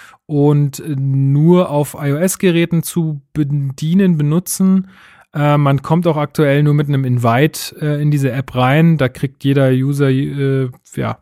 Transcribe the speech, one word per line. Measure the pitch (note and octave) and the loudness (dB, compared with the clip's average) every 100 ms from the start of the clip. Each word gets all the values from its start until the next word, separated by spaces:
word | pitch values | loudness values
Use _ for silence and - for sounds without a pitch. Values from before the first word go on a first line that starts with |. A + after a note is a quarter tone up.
| - _ - | -20 _ -6
und | D3 D3 D3 C#3+ - E3 C#3 | 0 2 2 0 -4 -8 -6
nur | C3+ C3+ C3+ C#3+ D#3+ F3+ F3+ | -2 0 2 2 4 4 2
auf | D3 C#3+ | -2 -4
I-O-S-Geräten | - C#3+ D3 F#3 - F#3+ E3+ E3+ E3 | -6 -4 -2 -2 0 0 0 0 -2
zu | - F3 D#3+ D3 - | -2 -4 -4 -6 -8
bedienen, | D3+ C#3+ C#3+ C#3 C3+ D#3 F#3 F#3+ D#3 | -6 -4 -4 -4 -6 -2 2 2 2
benutzen. | D3 E3+ - - F#3+ F#3+ F#3 - - - _ | 0 0 -2 0 2 2 -2 -12 -20 -20 _
Äh, | D3+ D3 D3 | -2 0 2
man | C#3 C#3 | 2 0
kommt | - E3 F3 | 0 0 0
auch | D3+ | -2
aktuell | D3 - D3 C#3+ | -2 0 2 2
nur | D3 | 2
mit | D3 C#3+ | 2 0
einem | C3+ | -2
Invite, | C3 B2 A#2 A#2+ D#3 - - - | 0 0 2 2 2 -2 -14 -8
äh, | D3+ D3 | -6 -2
in | D3+ | 0
diese | D3 C3+ | 0 0
App | B2+ - - | -2 -4 0
rein. | B2+ D3 E3 D#3 | 2 4 4 2
Da | B2+ | 0
kriegt | - C3+ - | -4 -8 -4
jeder | C#3 C#3 C3 | 0 2 2
User, | C3 C3+ C#3+ C#3 | 2 0 0 0
äh, | C3 D3 C#3+ C#3 C3+ B2+ - _ - | 0 -2 -4 -2 -2 -4 -8 _ -8
ja, | A#2 A2 | -8 -8